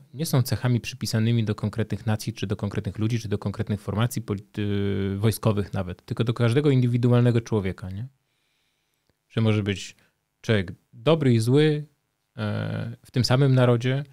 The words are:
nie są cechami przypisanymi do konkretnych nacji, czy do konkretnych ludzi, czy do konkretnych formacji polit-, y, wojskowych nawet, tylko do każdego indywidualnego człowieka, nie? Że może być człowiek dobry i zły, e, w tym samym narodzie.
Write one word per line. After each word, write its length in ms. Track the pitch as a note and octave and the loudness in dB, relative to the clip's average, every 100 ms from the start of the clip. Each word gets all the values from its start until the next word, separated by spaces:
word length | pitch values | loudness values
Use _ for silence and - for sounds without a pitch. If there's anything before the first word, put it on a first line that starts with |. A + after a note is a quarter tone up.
| - | -10
nie 120 | A#2+ E3 | -10 -2
są 160 | C#3+ | 0
cechami 380 | B2+ G#2+ B2 A#2+ | 0 0 0 0
przypisanymi 640 | - - A2 A2+ A2 A#2 | -2 -8 -4 0 2 2
do 120 | G#2+ G#2+ | 0 -2
konkretnych 500 | A2 - G#2+ G2+ - | -4 -2 -4 -4 -2
nacji, 280 | G#2+ - | -2 -4
czy 140 | - - | -6 -4
do 80 | G2+ | -4
konkretnych 420 | G#2 G#2 G2 F2 | -4 -4 -6 -4
ludzi, 220 | G#2+ A#2 | -2 -2
czy 80 | G2 | -4
do 80 | G2+ | -4
konkretnych 440 | G#2 G2 G#2+ - | -4 -4 -4 -4
formacji 400 | - F#2+ A#2+ - | -4 -2 -2 -2
polit-, 380 | A2 G2+ - - | -6 -6 -6 -6
y, 560 | G#2 G2+ G2+ G2 G2 G2 | -2 -2 -2 -2 -2 0
wojskowych 560 | A2 G2+ - G2+ G2 | 0 2 0 0 -2
nawet, 320 | G2+ F2+ F2+ - | -4 -6 -8 -8
tylko 180 | A#2+ | -4
do 100 | A2+ | -2
każdego 360 | A2+ A#2+ A#2+ D3 | 0 0 2 2
indywidualnego 720 | C3 B2 A#2+ A#2+ A#2+ A#2+ A#2 | 4 2 2 4 4 4 2
człowieka, 480 | A#2 A2 F#2+ F2 F#2 | 0 -2 -2 -6 -8
nie? 180 | F#2+ B2+ _ _ _ _ _ _ _ _ _ _ _ _ | -10 -10 _ _ _ _ _ _ _ _ _ _ _ _
Że 120 | - | 0
może 220 | A2+ G#2+ | 2 2
być 320 | G2 F#2+ - - _ _ _ _ | 0 -4 -6 -16 _ _ _ _
człowiek 320 | - G#2+ F2 - _ | 0 0 0 -8 _
dobry 400 | A#2+ A2+ D#3+ C3+ | -6 0 2 4
i 60 | A#2 | 4
zły, 460 | A2 C#3 D#3 D3+ D3 _ _ _ _ - | 4 4 4 2 -4 _ _ _ _ -8
e, 580 | G#2+ G#2+ G#2+ G#2+ A2 A#2 - | -6 -4 -4 -6 -8 -10 -6
w 60 | |
tym 140 | - B2 | -2 2
samym 300 | B2+ C#3 C3 | 4 4 6
narodzie. 480 | B2 A#2+ B2 C3 D3 | 6 4 2 -2 -4